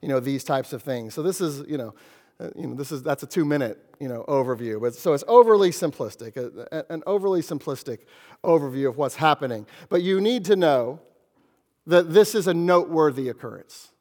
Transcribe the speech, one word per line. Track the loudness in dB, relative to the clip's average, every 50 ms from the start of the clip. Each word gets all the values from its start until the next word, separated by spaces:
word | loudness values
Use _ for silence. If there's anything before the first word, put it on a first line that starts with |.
| -4
you | -2
know, | -2 -2
these | 0 -2 -4 -4 -4
types | -2 -4 -4 -4 -6 -12
of | -12 -8
things. | -6 -8 -6 -8 -10 -10
So | -6 -4
this | -4 -4 -2
is, | -4 -6 -6 -8 -10 -10
you | -8 -8
know, | -8 -10 -14 _ _ -20 _ _ _ _ _ _
uh, | -16 -16 -12
you | -12 -12
know, | -10 -10
this | -10 -10 -10
is, | -10 -8 -6
that's | -6 -6 -6 -6
a |
two-minute, | -6 -2 -2 0 0 0 0 -2 -4 -6 -10 _ _ _ _
you | -10 -8
know, | -8 -8 -6
overview. | -2 0 0 0 0 -2 -4 -4 -6 -6 -2
But, | -4 -4 -4
so | -2 0 0 0
it's | 0 2 6
overly | 8 8 8 8 8 6 6 2
simplistic, | 2 0 -4 -4 -4 -6 -10 -10 -10 _ -16 -14 -10
a, | -10 -10 -10 -12 -14 -16 -10 -10
a, | -10 -10 _ -12
an | -10 -6
overly | -2 -2 0 0 0 0 0
simplistic | -2 -4 -8 -8 -6 -8 -8 -8 -8 -12 -12 -12 _ _ -20 -20 -20 -20 -20 _ 2
overview | 2 4 4 2 0 -4 -2 -2 -2
of | 0
what's | 0 -4 -4 -2
happening. | 2 2 2 2 2 0 -6 -6 -8 -10 _ -20 -20 -10 -2
But | -2 0 2
you | 2 0 2
need | 2 0 0 0 2
to | 2 2
know | 4 4 4 4 2 0 -2 -6 -12 _ _ _ _ _ _ _ _ _ _ _ _ _ _ _ _ _
that | 4 4 4 4 6 6
this | 6 6 6 2
is | -2 0 0
a | 0
noteworthy | 0 2 4 4 4 2 2 2 2 2 2 2 -2 -6 -6
occurrence | -8 -8 -12 -16 -14 -16 -20 _ -20 -20 -20 _ _ _